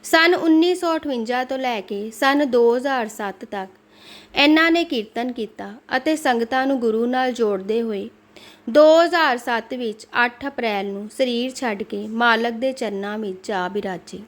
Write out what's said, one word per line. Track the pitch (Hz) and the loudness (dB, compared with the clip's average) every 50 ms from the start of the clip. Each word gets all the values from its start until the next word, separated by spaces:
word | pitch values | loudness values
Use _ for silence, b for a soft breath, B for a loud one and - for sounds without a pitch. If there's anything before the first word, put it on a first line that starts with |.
| - | -2
ਸੰਨ | - - 320 330 339 359 | 2 4 4 6 4 4
ਉੱਨੀ | - 330 330 320 320 339 359 359 | 2 4 4 4 4 4 2 2
ਸੌ | 359 359 330 320 | 0 0 -2 -2
ਅਠਵੰਜਾ | 320 - 294 269 240 220 220 240 247 254 | -2 -2 -4 -4 -4 -4 -2 -4 -4 -4
ਤੋਂ | 247 262 | -4 -6
ਲੈ | 262 262 247 233 208 | -4 -4 -4 -4 -4
ਕੇ | 190 - 208 202 208 220 | -6 -8 -8 -8 -8 -10
ਸੰਨ | 220 - 285 269 277 285 294 262 | -4 0 2 2 4 2 2 2
ਦੋ | 233 240 233 233 233 | 4 4 4 4 4
ਹਜ਼ਾਰ | 254 247 277 269 247 220 | 2 0 -2 -2 -2 -4
ਸੱਤ | 214 208 - 214 196 190 - 240 | -6 -8 -8 -8 -8 -8 -10 -14
ਤੱਕ | - - 202 190 190 - _ _ B B B B B B B B B B | -10 -10 -10 -10 -10 -14 _ _ B B B B B B B B B B
ਇਹਨਾਂ | - 285 294 311 311 330 339 | 2 4 6 6 6 4 4
ਨੇ | 330 339 339 | 2 2 0
ਕੀਰਤਨ | 339 302 233 208 - _ 233 240 254 | -2 -4 -6 -6 -6 _ -6 -6 -6
ਕੀਤਾ | 240 247 214 214 _ - 196 202 208 269 _ - - | -6 -8 -8 -10 _ -14 -14 -14 -14 -18 _ -6 -6
ਅਤੇ | 254 254 311 311 | -2 0 0 -2
ਸੰਗਤਾਂ | 302 311 277 240 233 226 226 262 262 262 | 0 0 0 0 0 0 -2 -2 -2 0
ਨੂੰ | 269 277 254 | 0 0 0
ਗੁਰੂ | 233 226 214 226 233 | 0 0 0 0 0
ਨਾਲ | 240 254 254 254 254 | 0 0 0 -2 -2
ਜੋੜਦੇ | 240 240 233 208 202 190 190 196 214 233 | 0 0 0 0 0 -2 -2 -2 -2 -2
ਹੋਏ | 233 226 208 196 202 233 _ _ _ _ B B B B B B B - | -2 -2 -4 -6 -8 -10 _ _ _ _ B B B B B B B 2
ਦੋ | 226 294 302 311 320 330 339 | 6 8 8 8 8 6 6
ਹਜ਼ਾਰ | 330 339 339 320 285 240 | 4 2 2 2 2 0
ਸੱਤ | 240 - - 240 226 220 - 262 | -2 -2 -4 -4 -4 -4 -6 -8
ਵਿੱਚ | 247 247 220 208 - - _ - - 240 | -6 -6 -6 -6 -8 -16 _ -2 0 0
ਅੱਠ | 247 240 - 269 | 0 -2 -8 -10
ਅਪ੍ਰੈਲ | 285 277 - 233 226 208 196 196 | -8 -6 -4 -4 -2 -2 -2 -4
ਨੂੰ | 202 196 196 208 214 | -6 -8 -10 -12 -12
ਸਰੀਰ | - - 262 247 240 233 247 262 247 | -2 -2 0 0 0 -2 -4 -4 -6
ਛੱਡ | - 269 233 208 196 214 | -4 -4 -4 -4 -4 -6
ਕੇ | - 214 202 208 | -8 -8 -8 -8
ਮਾਲਕ | 214 220 226 240 233 226 226 233 240 226 | -6 -4 0 2 2 4 2 0 -2 -2
ਦੇ | 226 262 262 | -2 -4 -4
ਚਰਨਾਂ | 262 262 240 208 202 196 196 202 208 | -4 -4 -6 -6 -4 -6 -6 -6 -6
ਵਿੱਚ | 220 220 196 185 185 - | -6 -6 -8 -8 -10 -8
ਜਾ | - 208 185 180 | -6 -4 -4 -4
ਬਿਰਾਜੇ। | 185 196 208 196 196 185 170 - - - 185 214 | -4 -4 -6 -6 -6 -8 -10 -12 -16 -18 -18 -18